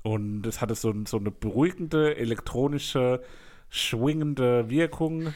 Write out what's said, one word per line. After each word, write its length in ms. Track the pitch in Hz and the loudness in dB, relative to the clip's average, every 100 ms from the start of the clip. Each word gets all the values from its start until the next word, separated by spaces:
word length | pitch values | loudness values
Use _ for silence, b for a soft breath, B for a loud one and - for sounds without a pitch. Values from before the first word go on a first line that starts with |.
Und 420 | 110 110 104 104 107 | -2 -2 -2 -4 -4
es 140 | - | -4
hatte 160 | 110 110 | -4 0
so 140 | 113 | 0
ein, 160 | 104 104 | 0 -2
so 100 | 113 | -2
eine 140 | 101 | -2
beruhigende, 840 | - 110 110 165 180 160 156 151 147 | -4 -2 2 2 2 -2 2 2 2
elektronische, 1040 | 117 117 - 120 139 143 - 135 127 127 B B B B B | -2 -2 -4 0 0 0 -2 0 2 2 B B B B B
schwingende 1040 | - - 113 131 156 151 135 123 120 113 | -4 -2 0 0 2 0 2 4 4 2
Wirkung, 600 | 139 165 - 160 160 160 | 2 2 2 -2 -2 -6